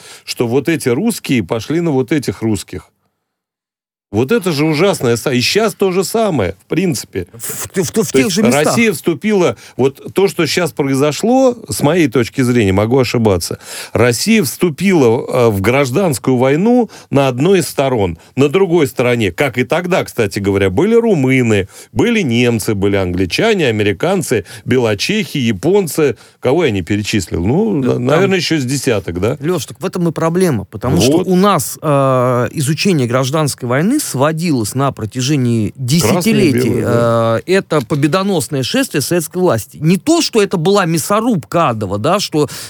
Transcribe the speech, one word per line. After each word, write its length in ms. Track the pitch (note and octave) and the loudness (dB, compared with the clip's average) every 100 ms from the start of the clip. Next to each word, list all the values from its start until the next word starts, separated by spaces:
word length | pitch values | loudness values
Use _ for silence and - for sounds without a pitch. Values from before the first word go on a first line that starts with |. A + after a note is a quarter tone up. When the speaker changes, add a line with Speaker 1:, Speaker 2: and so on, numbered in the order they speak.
| - - | -10 -20
Speaker 1:
что 220 | - - A#2+ | -12 -4 -2
вот 220 | B2+ C#3 | 0 0
эти 200 | D#3+ B2+ | -2 0
русские 520 | A#2+ A3+ G3 - B2 | 0 0 -4 -2 -2
пошли 360 | F2 A#2 - D#3+ | 0 -4 -4 -2
на 100 | E3+ | 0
вот 200 | C3 B2+ | 0 0
этих 300 | D#3 A2+ G2+ | -2 -2 -4
русских. 460 | A2+ G#2 - D#2 - _ _ _ _ _ _ _ _ _ _ _ _ | -2 -2 -6 -14 -16 _ _ _ _ _ _ _ _ _ _ _ _
Вот 200 | G2+ B2+ | -2 2
это 180 | A#3 F3+ | 0 0
же 140 | D3 | 0
ужасное 500 | D#3 D3 G3 F3 B2+ | 0 2 2 2 0
са-, 220 | A#2 - B2 | 0 0 -2
и 40 | |
щас 320 | A#2 G3 A3 | 0 0 0
то 180 | - G3 | 0 -2
же 100 | F3+ | 0
самое, 540 | F#3 A3 A3 D3 F2+ E2+ | -2 0 0 0 -2 -4
в 0 | - | -6
принципе. 600 | D3+ F#3+ B2 - - E2+ | -2 -2 -2 -6 -8 -10
Speaker 2:
В, 60 | A2+ | -10
в, 300 | - - - - | -12 -10 -8 -4
в, 80 | |
в 80 | F3+ | -2
Speaker 1:
То 100 | - | -2
Speaker 2:
тех 220 | G#3+ - | 0 2
Speaker 1:
есть 80 | A#3 | 0
Speaker 2:
же 80 | F3 | 2
местах. 220 | A3 D3 D#3 | 2 2 2
Speaker 1:
Россия 260 | D#3 A3+ | 2 0
вступила, 640 | E3+ - E3 G#3+ G#3 D#3+ G#2+ - - | 0 -2 -2 0 2 2 -2 -10 -2
вот 360 | C#3 C3+ - | -2 -2 -8
то, 120 | - F#3+ | 0 0
что 220 | - D#3+ | 0 -2
щас 240 | - E3+ | 0 -2
произошло, 840 | - C#3 C3+ D3 C#3+ A3 B3+ C4 A#3+ - | -2 -2 2 0 0 2 4 4 0 -6
с 120 | G#2 | -2
моей 280 | C#3+ F3+ D3 | 0 2 2
точки 320 | B2+ A2+ - | 2 -2 0
зрения, 320 | B2 B2 G2+ | 0 2 2
могу 260 | F#2+ A2 C3+ | 2 2 2
ошибаться, 600 | B2 B2 A2 F#2 - - - - - | 2 2 2 0 -2 -10 -12 -14 -6
Россия 500 | - A#2+ A#2 - A3+ | 0 2 2 2 2
вступила, 640 | D3+ - F3+ D3+ F#3+ F3+ A#2+ A2+ - C3 A#2 | 2 0 -2 0 2 4 4 2 0 2 2
э, 20 | |
в 100 | G2+ | 2
гражданскую 760 | G2 B2+ C3+ C#3 F#3+ C3 - B2+ | 0 2 2 0 0 0 0 2
войну 520 | C3 D3+ G#3 B3 A3 - - | 2 2 4 2 2 -4 -2
на 180 | C3 C#3 | 0 2
одной 320 | B2 D#3+ G3 | 2 2 2
из 80 | D#3 | 0
сторон. 500 | - C3+ B2+ F#2+ E2 - | -2 0 0 -2 -4 -8
На 140 | - D3 | 0 2
другой 400 | F3 F#3+ E3+ C#3+ | 2 2 2 0
стороне, 420 | - B2 A#2+ G2+ | 0 0 2 0
как 280 | - D3 A#2+ | -2 -4 -2
и 40 | |
тогда, 400 | - D#3+ F3+ E3+ | -2 -2 0 -2
кстати 380 | B2+ - G#2 - | -2 -2 -2 -2
говоря, 300 | G2 G2 G2 | 0 0 0
были 260 | F#2+ G3+ A#3 | 2 2 4
румыны, 720 | A#3 F3+ C3 C3 A#2+ G#2 F#2 - - | 2 2 2 2 2 2 -2 -8 -10
были 300 | G#2+ G3 A#3 | -2 0 2
немцы, 520 | D#3 A#2 B2 A2+ - | 0 2 2 0 -2
были 220 | G#2 G2+ G2+ | -2 0 0
англичане, 720 | F#2 F2 F#2 - G#3 G#3 C#3+ | -2 -2 -2 0 0 0 0
американцы, 760 | G#2+ G#2 G2 D#3 G3+ B3 A#2 - - | 0 0 0 0 -2 0 -2 -4 -10
белочехи, 760 | - A#2+ A#2+ G#2 - G#3 F3 D3 | -2 0 0 -2 -2 -2 -2 -2
японцы. 800 | A#2 G2+ D3 G3+ F#3 D3 D3 - - _ | -2 -2 0 0 0 0 0 -2 -10 _
Кого 240 | B2 D3+ | -2 0
я 80 | D#3+ | 0
не 100 | G2+ | -2
перечислил? 640 | E2+ G#2 G#2 A2 E2+ E2+ F2 | -2 -2 -2 -4 -4 -4 0
Ну, 340 | D3+ A3+ F3 | 0 0 0
Speaker 2:
Да, 60 | C3+ | 0
Speaker 1:
на-, 40 | |
Speaker 2:
там 100 | D3+ B2 | 0 2
Speaker 1:
наверное, 320 | D#3 F#3+ F#3+ | 2 2 0
ещё 200 | C#3 E3 | 0 -2
с 60 | |
десяток, 560 | B2 C#3 C3+ A2 F2+ F2 | -2 -2 -2 -2 -2 -4
да? 160 | G2+ D3 | -2 -2
Speaker 2:
Лёш, 280 | C#3 F3+ G#2+ | -4 -4 -6
так 140 | - | -10
в 40 | G3 | -8
этом 220 | F#3+ E3+ | -4 -4
и 20 | |
проблема, 540 | D#3+ E3 E3+ F#3 A#2 | -2 -2 0 0 0
потому 320 | F2+ G#2+ A#2+ D#3+ | -4 -6 -2 2
Speaker 1:
Вот. 80 | |
Speaker 2:
что 140 | B2 D#3+ | 2 2
у 180 | F3+ F3+ | 2 2
нас, 420 | G3+ F3+ - - | 4 2 -2 -6
э, 680 | D#3 C#3 C3+ C3 B2 B2 A#2+ | -2 2 2 2 2 0 -2
изучение 520 | - C3 D#3 G3+ E3 A#2+ | -2 -2 0 0 2 2
гражданской 600 | B2+ C3 D#3 D3+ - B2 | 0 0 -2 -2 -4 -2
войны 320 | B2+ F3+ D4 | 0 0 0
сводилось 760 | - B2+ C#3+ D#3+ F3 C3+ G#2 | -2 -2 -2 0 -2 -2 -2
на 180 | B2+ C#3 | -2 -2
протяжении 800 | - G#2+ C3 B2+ D3+ B2 A#2 G#2 | -2 -8 -4 -2 0 0 0 -2
Speaker 1:
Красное 120 | - | -4
и 380 | B2+ D#3+ G3+ F#3 | -8 -4 0 0
Speaker 2:
десятилетий. 460 | F3+ G#3+ F3+ B2 B2 | 0 2 2 2 0
Speaker 1:
белое, 140 | - G#2+ | -2 0
да. 520 | A#2+ A#2 A#2 A2+ A2+ | 0 2 0 0 -2
Speaker 2:
Э, 40 | - | 0
это 300 | F#3+ F#3+ D#3 | -2 0 -4
победоносное 800 | A#2 D#3 D3 F3+ G3 F#3 - C#3+ | -2 -2 0 0 0 -2 -2 -4
шествие 400 | B2+ B3+ C4+ D#3 | -2 -2 -2 -2
советской 340 | B2+ F3 D#3+ F3+ | -2 -2 -2 -2
власти. 400 | F3 A2+ - - | 0 0 -4 -4
Не 200 | D#3 F#3+ | 0 2
то, 240 | - E4 | 2 0
что 180 | - A3+ | 2 0
это 140 | G3+ G3 | 0 0
была 300 | D#3+ G3+ E3+ | 2 2 2
мясорубка 840 | E3 - G3+ A3+ G3+ - E3+ D#3+ | -2 0 -2 0 -2 -2 0 0
адова, 300 | A2 G2+ G#2 | 0 -4 -4
да, 200 | A#2+ G3 | -2 -2
что, 300 | - D#3 D3 - - | -2 -2 -2 -4 -16